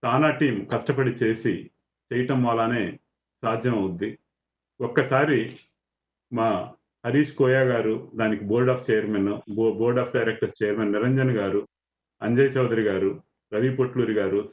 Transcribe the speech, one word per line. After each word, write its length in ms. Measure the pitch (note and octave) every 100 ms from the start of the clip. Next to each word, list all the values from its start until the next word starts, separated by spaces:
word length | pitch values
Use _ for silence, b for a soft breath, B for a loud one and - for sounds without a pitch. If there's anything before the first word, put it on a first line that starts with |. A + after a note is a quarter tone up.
తానా 280 | A#2 C3 D#3
టీం 340 | C#3 D3 G#2+
కష్టపడి 460 | - A2+ - C3 B2+
చేసి 600 | - A2 A2 A#2+ F2 - _ _ _ -
చేయటం 320 | B2 B2+ C3
వల్లనే 540 | A#2+ A#2 A2+ A#2+ F2+ - _ _ _ _
సాధ్యం 360 | A#2 A2+ B2 A2
అవుద్ది. 400 | F#2+ F2 G#2 - _ _ _ _ _ -
ఒక్కసారి 800 | A#2+ - B2+ C3+ D3+ B2+ A#2 - _ _ _ _ _ _ -
మా 420 | A#2+ A2+ F#2+ - - _ _ A#2+
హరీష్ 280 | C3+ D3
కోయా 260 | - C3 C3
గారు, 520 | B2+ A#2+ A2 A2+ -
దానికి 300 | - A2 G#2
board 220 | G#2 A#2 B2+
of 100 | B2+
chairman, 500 | - A2 G#2 G#2 G2
bo-, 460 | G#2+ - G#2 A2+
board 220 | G2+ A#2 B2
of 100 | B2
directors 440 | B2+ A2+ A2 A2+ -
chairman 340 | G#2+ G#2 G#2+ G#2
నిరంజన్ 340 | A#2+ C3+ C3
గారు, 380 | A2+ G2 G2+ G#2 _ _ _ _ -
అంజయ్ 340 | G#2 A#2+ C#3 C3
చౌదరి 260 | B2 A2+
గారు, 400 | G#2+ F#2+ F#2+ D#2+ - _ -
రవి 220 | G#2 B2+ B2+
పొట్లూరి 360 | B2+ B2+ A2+
గారు, 320 | G#2 F#2+ G2+ G#2